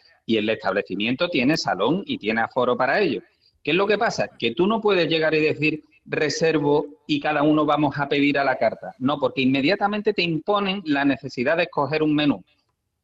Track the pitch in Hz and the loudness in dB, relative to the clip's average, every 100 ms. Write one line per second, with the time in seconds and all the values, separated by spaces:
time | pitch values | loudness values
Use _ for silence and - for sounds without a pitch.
0 | _ _ - 110 107 110 - 95 - 92 | _ _ -2 0 0 -2 -2 -2 -2 -4
1 | 110 127 175 147 123 160 - 92 107 175 | -2 -2 -2 0 2 0 -2 0 0 0
2 | 185 120 101 113 113 - 123 123 131 165 | -4 -6 -4 -2 -2 0 0 0 0 0
3 | 190 101 - _ _ _ - 165 202 202 | 0 -2 -8 _ _ _ -2 0 0 0
4 | 220 - 104 - 117 117 185 220 208 190 | 0 -2 -6 -4 -4 0 0 0 2 2
5 | 156 160 156 156 151 131 151 151 - _ | 2 0 0 2 0 0 -2 -2 -8 _
6 | - - 151 - 165 156 143 147 147 - | -8 -4 -2 0 0 2 2 0 0 -8
7 | - 143 151 151 147 151 151 147 147 139 | -4 -2 0 2 2 4 2 2 0 -2
8 | 139 147 143 143 139 127 113 104 92 - | -2 2 2 2 0 0 0 -2 -8 -4
9 | 127 147 131 - 131 135 135 202 202 214 | -2 0 -2 0 2 2 2 0 0 0
10 | 208 208 175 156 - 208 202 196 160 143 | -2 0 0 -2 0 0 0 -4 -2 0
11 | 139 131 135 - 123 165 175 - 135 156 | 2 0 -4 -4 0 0 0 -2 -2 0
12 | 156 147 147 104 - _ _ _ _ _ | 0 2 2 2 0 _ _ _ _ _